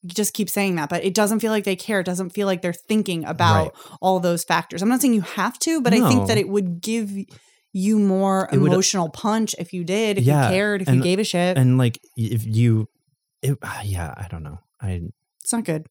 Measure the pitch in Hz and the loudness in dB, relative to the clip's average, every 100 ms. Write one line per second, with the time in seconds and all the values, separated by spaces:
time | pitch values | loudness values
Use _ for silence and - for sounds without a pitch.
0 | 180 - 208 - 196 - 196 175 147 175 | -8 -4 -4 -2 -4 -2 -2 -2 -2 -2
1 | 196 185 208 220 220 214 202 185 - 208 | -2 0 2 0 0 -2 -2 -4 -2 -2
2 | 180 180 185 190 196 185 180 175 _ 220 | -2 -4 -6 -4 -2 -2 -2 -6 _ -2
3 | 202 170 156 165 175 160 156 - - - | 0 -4 -6 0 4 4 2 -6 -20 -4
4 | 185 185 180 175 - 170 165 175 202 254 | 0 2 0 -2 0 -2 -2 -4 -2 2
5 | 269 226 175 - 196 - - 330 247 202 | 2 2 0 -4 -4 -2 -2 0 2 4
6 | 220 120 98 - 190 202 185 170 196 226 | 6 4 4 0 2 0 -2 -4 -4 -4
7 | 208 196 - - _ _ _ 196 190 220 | -4 -8 -10 -16 _ _ _ -4 2 4
8 | 202 190 196 190 190 - 185 180 190 196 | 4 2 2 0 2 2 4 4 2 0
9 | 165 - 220 220 220 - 175 185 170 196 | -4 -4 -2 0 -2 -4 -8 -8 -4 -2
10 | 226 196 123 147 127 185 208 202 185 127 | 0 2 4 4 4 2 0 -2 2 2
11 | 151 185 214 175 180 180 127 127 123 113 | 4 0 0 0 0 4 4 4 2 -2
12 | _ - 110 117 113 110 120 110 107 _ | _ -6 -4 -2 -2 2 4 2 -2 _
13 | _ _ _ _ 131 139 - - 101 92 | _ _ _ _ -4 -4 -6 -10 -6 -6
14 | 76 - 95 82 73 76 _ _ 101 90 | -6 -10 -12 -12 -12 -16 _ _ -6 -6
15 | 85 - _ _ - 233 214 160 160 | -8 -14 _ _ -6 -4 -2 -6 -6